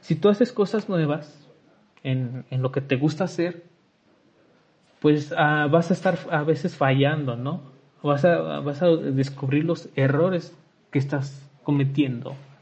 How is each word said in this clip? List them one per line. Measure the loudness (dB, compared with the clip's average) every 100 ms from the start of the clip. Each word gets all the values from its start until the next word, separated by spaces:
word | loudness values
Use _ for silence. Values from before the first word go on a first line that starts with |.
Si | -2
tú | 2 4
haces | 4 2
cosas | 2 -2 -2 -2
nuevas | -2 0 -2 -8 -20 -20 _ _ _ _ _
en, | -4 -2 -4 -8 -8
en | -4
lo | -2
que | -4
te | -2 0
gusta | 0 0
hacer, | -4 -2 -4 -6 -18 _ _ _ _ _ _ _ _ _ _ _ _ _
pues, | 2 2 0 0
ah, | 2 2 2
vas | 2 2
a |
estar | 0 0 -2 -2
a | -2
veces | 0 -2 -2 0
fallando, | 2 4 2 2 -4 -6
¿no? | -6 -8 -12 -20 _ _
Vas | -2 2
a, | 4 2 0 -4
vas | -6 0
a | 4
descubrir | 4 2 -2 -2 -4 0 0
los | 2 -2 -4 0
errores | 2 4 2 0 -6 -20 _ _ _
que | -2
estás | 0 -4 -4 -10 -20 _
cometiendo. | -2 0 2 0 0 -2 -10 -14 -18 -20